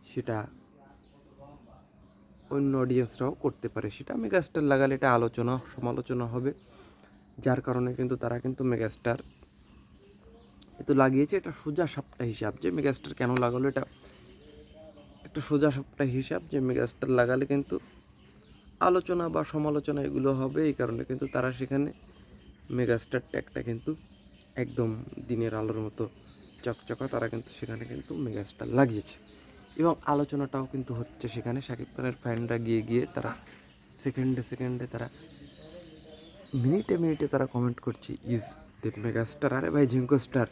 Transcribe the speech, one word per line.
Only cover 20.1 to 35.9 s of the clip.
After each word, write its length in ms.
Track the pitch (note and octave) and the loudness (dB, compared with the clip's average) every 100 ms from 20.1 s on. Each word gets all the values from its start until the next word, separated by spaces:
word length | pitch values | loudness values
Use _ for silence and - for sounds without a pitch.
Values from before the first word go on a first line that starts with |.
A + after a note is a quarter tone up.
| C#3 C3+ C3 | 2 2 2
হবে, 200 | C3 D3 D#3 | 0 2 0
এই 40 | C3+ | 2
কারণে 240 | B2 A#2 | -2 -2
কিন্তু 200 | C3 C3 C3+ | -4 -4 -2
তারা 180 | C3+ B2+ | 0 -2
সেখানে 400 | B2+ C3 C#3 D3 - - - - - - - - | -2 -2 0 0 -4 -20 -20 -20 -20 -20 -20 -6
মেগাস্টার 500 | B2 A#2+ A#2 - B2+ - | 0 2 2 0 -4 -2
ট্যাগটা 300 | C3 - - | -6 -4 -6
কিন্তু 280 | A#2 A2+ C#3+ D#3 - - - - - - | -4 -4 -6 -8 -12 -20 -20 -20 -14 -6
একদম 400 | A#2+ - A2+ A2 B2 - - | -4 0 -2 -2 -10 -12 -4
দিনের 240 | A#2 A2+ | -2 -2
আলোর 260 | A2 A2 A2 G#2+ | -2 -2 -2 -6
মতো 220 | - A2 - - - - - | -6 -8 -8 -20 -20 -20 -8
চকচকা, 440 | B2 - - A#2+ C3+ | -6 -6 -8 -6 -4
তারা 200 | A#2 A#2 | -2 -2
কিন্তু 220 | A2+ - - | -4 -10 -12
সেখানে 260 | A#2 A2+ | -10 -8
কিন্তু 280 | A#2+ B2+ - E3 B2+ | -8 -10 -8 -6 -4
মেগাস্টার 420 | G#2+ G2+ - A#2+ | -4 -8 -8 0
লাগিয়েছে 500 | B2 C3+ G#2+ - - - - - - - - | 2 2 0 -6 -16 -20 -20 -20 -20 -14 0
এবং 140 | E3 D#3+ - | 0 2 0
আলোচনাটাও 520 | C#3+ C#3+ C#3+ C#3 C3+ C3 | 0 2 -2 -2 -4 -4
কিন্তু 200 | C3+ B2+ | -6 -4
হচ্ছে 340 | A#2 A#2+ - A#2 | -6 -6 -8 -8
সেখানে। 240 | A2+ A#2 B2+ C3+ | -6 -4 -4 -4
শাকিব 240 | B2 - - | -8 -8 -6
খানের 200 | B2+ A#2+ | -6 -4
ফ্যানরা 340 | B2 A#2 A#2 A#2 A2+ | -4 -2 0 -2 2
গিয়ে 160 | A2+ | 0
গিয়ে 240 | A2+ A#2+ - | 2 0 0
তারা 160 | - A2 - - - - - - - | -4 -6 -8 -16 -20 -20 -20 -20 -6
সেকেন্ডে 400 | C#3 C3 C3 B2+ A#2 | -4 0 0 0 -4
সেকেন্ডে 360 | B2 B2+ B2 B2 | -4 -4 -4 -6
তারা 220 | A#2+ A#2+ - - C#3+ C#3+ - D#3 - D#3+ | -6 -8 -10 -20 -20 -20 -20 -18 -18 -18